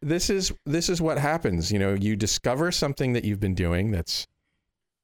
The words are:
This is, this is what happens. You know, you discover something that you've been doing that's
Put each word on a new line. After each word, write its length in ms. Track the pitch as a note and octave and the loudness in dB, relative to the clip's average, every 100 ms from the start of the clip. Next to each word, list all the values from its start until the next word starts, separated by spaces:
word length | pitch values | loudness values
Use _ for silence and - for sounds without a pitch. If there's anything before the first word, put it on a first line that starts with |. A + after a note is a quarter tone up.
This 280 | D3+ F3 - | -2 0 0
is, 240 | G3 F3+ - D3+ | 0 -2 -4 -2
this 240 | D#3+ E3+ | -2 0
is 120 | E3+ | 0
what 160 | D#3+ D3 | 0 0
happens. 540 | C#3+ E3 B2+ F2 E2 | 0 0 0 0 0
You 80 | G#2 | 2
know, 140 | G2 | 2
you 220 | G2 G#2 G#2 | 2 0 0
discover 540 | G#2 - B2 C3 E3+ | 0 0 0 0 0
something 420 | - D3 C#3 C3 | 0 -2 0 0
that 100 | A#2+ G#2 | 0 0
you've 140 | G2 | 0
been 160 | G2+ F2+ | 0 0
doing 360 | E2+ F2 A2 | 2 2 0
that's 340 | F2+ - - - _ _ _ _ _ _ _ | -2 -2 -6 -8 _ _ _ _ _ _ _